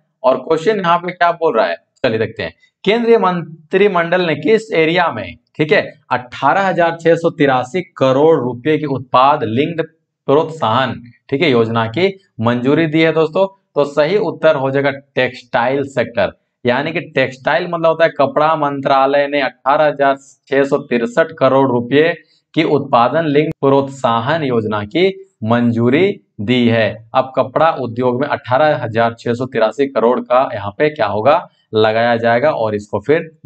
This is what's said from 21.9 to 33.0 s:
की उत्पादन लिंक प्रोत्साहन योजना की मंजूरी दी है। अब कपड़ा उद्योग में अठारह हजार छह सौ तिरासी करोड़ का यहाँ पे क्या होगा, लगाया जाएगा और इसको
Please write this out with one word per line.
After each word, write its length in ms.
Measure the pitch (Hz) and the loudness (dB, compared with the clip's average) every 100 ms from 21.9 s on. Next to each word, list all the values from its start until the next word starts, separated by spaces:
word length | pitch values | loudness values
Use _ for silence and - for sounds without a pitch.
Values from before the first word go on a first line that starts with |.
| 139 165 170 _ _ _ | 2 2 -2 _ _ _
की 100 | 147 | -2
उत्पादन 640 | 165 143 139 123 123 151 160 | 0 0 2 2 2 0 0
लिंक 260 | 143 151 - | 0 0 -2
प्रोत्साहन 800 | 139 139 135 - 120 117 117 160 | 2 2 0 -4 -2 0 -2 -2
योजना 420 | 139 120 104 104 | -2 -2 -2 -4
की 400 | 104 156 190 190 - _ | -4 0 0 -2 -14 _
मंजूरी 760 | 110 120 120 110 120 139 196 202 _ - | -2 2 2 2 2 2 0 -2 _ -8
दी 260 | 104 123 117 | -2 2 2
है। 420 | 117 104 104 - | 2 0 -4 -4
अब 180 | 131 131 - | -2 -2 -2
कपड़ा 340 | 127 143 160 | -2 0 0
उद्योग 500 | 160 120 110 127 123 | 0 -6 -2 -2 -2
में 80 | 143 | -4
अठारह 540 | 110 - 127 151 139 | -6 -2 0 2 0
हजार 300 | 117 110 117 117 | -2 -2 -2 -2
छह 160 | 123 | -6
सौ 120 | 117 127 | -4 -4
तिरासी 400 | 123 110 107 139 | -2 -2 0 -2
करोड़ 320 | 131 113 123 | 0 0 0
का 280 | 120 123 135 | 0 0 0
यहाँ 160 | 113 101 | -4 -8
पे 180 | - 151 | -2 -2
क्या 180 | 151 104 | 0 -4
होगा, 420 | 101 120 165 196 _ _ | 0 2 2 -2 _ _
लगाया 420 | 110 110 110 143 127 | 0 2 2 0 2
जाएगा 340 | 117 120 147 | 2 2 0
और 240 | 123 110 | 0 -4
इसको 260 | 104 104 104 | -4 -6 -6